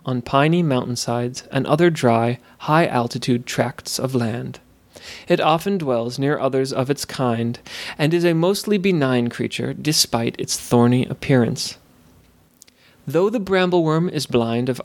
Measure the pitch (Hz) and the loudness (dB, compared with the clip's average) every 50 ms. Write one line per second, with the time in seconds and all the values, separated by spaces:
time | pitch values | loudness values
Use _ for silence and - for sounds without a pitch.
0 | - - 127 123 120 - - 135 143 156 165 180 175 156 131 123 - - 123 117 | -6 -4 -4 -4 -2 0 2 2 4 4 4 2 2 2 2 0 0 -2 -4 -4
1 | - - 117 120 120 123 131 - - - - 135 127 - 147 151 175 180 160 - | -4 -4 -2 -2 -4 -4 -6 -10 -10 -6 -4 -4 0 2 2 4 4 2 2 2
2 | - 120 113 113 117 120 123 - - - - - - - 151 160 170 131 - 123 | 2 4 4 4 2 0 -2 -4 -8 -16 -20 -10 -2 0 2 2 2 2 0 0
3 | 120 120 - 131 - - 123 120 123 - - - 120 120 - - - - - - | -2 -2 -4 -4 -2 0 0 0 -2 -4 -4 -2 -2 -2 -4 -8 -10 -8 -6 -4
4 | - 131 131 123 117 113 113 120 127 123 127 - - _ _ _ _ _ - - | -4 -2 -2 -2 -2 -2 -2 -6 -8 -10 -12 -14 -20 _ _ _ _ _ -20 -20
5 | - - - - - - 175 165 160 156 156 165 - 202 202 190 160 135 127 117 | -20 -20 -20 -12 -2 0 0 2 4 4 2 2 0 -2 -4 -2 -2 0 0 0
6 | 117 120 123 - 135 139 151 - 127 135 131 131 135 135 135 - 131 131 143 - | -2 -2 -4 -2 0 0 0 0 0 0 0 0 0 0 -2 -2 -2 -2 -2 -4
7 | - - - - 135 120 117 113 117 117 120 - - - - - - - - - | -6 -8 -6 -2 -2 0 0 0 -2 -4 -4 -6 -10 -16 -16 -14 -12 -12 -4 -2
8 | 156 147 170 175 170 175 165 165 165 180 202 202 - 214 208 202 180 202 185 165 | 0 0 2 2 2 2 2 2 2 2 0 0 0 0 0 2 2 2 2 2
9 | 139 131 127 123 120 120 - - 120 117 - - 120 123 139 123 135 151 151 - | 2 2 2 2 0 0 -2 -4 -4 -4 -4 -4 -6 -6 -6 -4 -4 -2 0 0
10 | - - - 117 117 123 - - 131 - - - - - - 120 120 120 123 127 | 0 0 -2 -2 -2 -2 -4 -4 -6 -6 -6 -8 -2 2 4 4 6 6 4 2
11 | 127 - - - - - 139 127 117 117 127 135 - - - - _ _ _ _ | 0 -2 -6 -6 0 2 4 4 4 2 0 -4 -8 -10 -12 -14 _ _ _ _
12 | _ _ _ _ _ _ _ _ _ _ _ _ - - _ _ _ _ _ _ | _ _ _ _ _ _ _ _ _ _ _ _ -20 -20 _ _ _ _ _ _
13 | _ 143 135 160 185 214 214 254 190 185 190 185 185 180 180 180 165 156 156 160 | _ -4 0 2 2 2 0 -2 -2 0 0 2 2 2 2 2 2 2 2 2
14 | 170 180 - 156 135 - 127 123 117 113 117 117 123 127 123 - - | 0 0 -2 -4 -2 0 0 0 2 2 0 0 -2 -2 -4 -4 -2